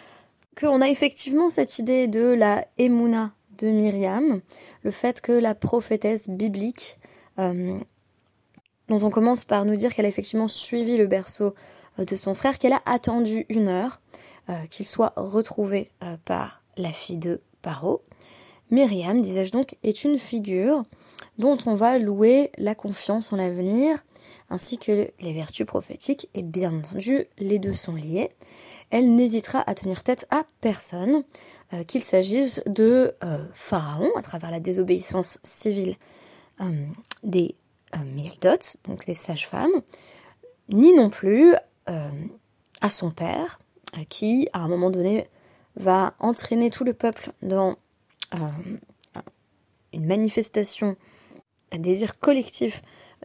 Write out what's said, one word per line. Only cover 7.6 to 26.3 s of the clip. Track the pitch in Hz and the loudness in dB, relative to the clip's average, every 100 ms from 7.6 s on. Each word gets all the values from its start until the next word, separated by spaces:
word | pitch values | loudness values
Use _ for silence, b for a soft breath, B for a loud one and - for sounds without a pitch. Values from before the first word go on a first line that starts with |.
| 180 190 - _ _ _ _ _ _ _ _ _ - | -4 -6 -10 _ _ _ _ _ _ _ _ _ -2
dont | 214 | 0
on | 208 | 2
commence | 220 233 247 | 4 2 2
par | - 202 | 0 0
nous | 208 208 | 2 0
dire | 240 | 0
qu'elle | - 208 | 0 0
a | |
effectivement | 196 202 220 220 | 0 -4 -2 0
suivi | - - 240 233 233 | -2 -2 -2 0 2
le | 196 | 4
berceau, | 190 185 - 202 202 B B B - | 2 -2 -4 -4 -4 B B B -8
euh, | |
de | 185 196 | -4 -4
son | 196 | -4
frère, | 196 277 262 | 0 -2 2
qu'elle | 254 | 2
a | 269 - | 2 0
attendu | 247 240 240 214 226 - | -2 0 0 0 -2 0
une | 220 202 | 0 2
heure, | 185 247 - _ B B B - | 0 -4 -8 _ B B B -10
euh, | 170 160 | -10 -10
qu'il | - 202 | -10 -6
soit | - 220 - | 0 0 0
retrouvé, | 190 214 220 - 196 196 - - | -2 -2 -2 -4 -2 -2 -4 -12
euh, | 175 165 | -12 -10
par | - 175 - - _ - | -6 -6 -6 -12 _ -10
la | 170 | -8
fille | - - 165 | -8 -10 -8
de | 170 170 _ _ | -6 -6 _ _
Paro. | 170 139 175 - _ b b b b b - | -12 -6 -4 -4 _ b b b b b 0
Myriam, | 240 254 185 175 240 | 4 4 2 0 0
disais-je | 190 185 190 | 0 -2 -2
donc, | 240 269 - | -2 -4 -4
est | 214 208 | -4 -2
une | 294 269 | 0 -2
figure | - 233 202 185 233 302 220 B B B B - | -2 -6 -4 0 2 0 -2 B B B B 0
dont | 262 262 233 | 2 2 0
on | |
va | 202 233 254 | 2 4 4
louer | 208 202 226 269 277 - | 0 4 6 6 4 -2
la | 202 | -4
confiance | 214 208 190 - 220 - | -4 -8 -8 -4 -4 -2
en | 196 | -2
l'avenir, | 185 180 185 226 302 294 _ B B B B | -2 -2 0 2 2 0 _ B B B B
ainsi | 185 - 233 | -4 -4 -4
que | - 208 - - | 0 0 0 -6
les | 170 | -8
vertus | 160 151 - 214 | -8 -8 -6 -4
prophétiques, | - - - - 277 - | -4 -6 -10 -6 -6 -6